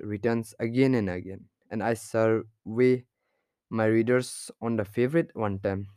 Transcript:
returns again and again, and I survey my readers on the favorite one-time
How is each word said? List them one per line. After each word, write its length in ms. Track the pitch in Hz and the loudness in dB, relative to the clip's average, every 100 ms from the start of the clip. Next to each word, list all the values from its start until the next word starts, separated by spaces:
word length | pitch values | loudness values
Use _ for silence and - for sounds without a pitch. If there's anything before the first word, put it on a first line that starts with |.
returns 520 | 104 104 117 117 110 - | -8 -4 -2 -2 -4 -6
again 360 | 113 123 135 | -2 2 2
and 140 | 123 98 | 2 0
again, 360 | 90 90 98 - _ - | -4 -10 -16 -20 _ -12
and 120 | 110 | -4
I 120 | 110 | -2
survey 1080 | 110 - 113 113 110 - _ - 113 127 123 - _ _ _ _ _ - | -4 -2 2 2 2 -2 _ -6 2 4 2 -2 _ _ _ _ _ -6
my 140 | 113 | 0
readers 680 | 110 113 113 127 127 - - - | 4 4 4 2 0 -10 -16 -8
on 140 | 117 113 | -4 -2
the 80 | |
favorite 460 | 101 120 127 165 165 | -2 0 0 0 -2
one-time 520 | - 107 98 101 98 101 | -4 -4 -2 -4 -4 -8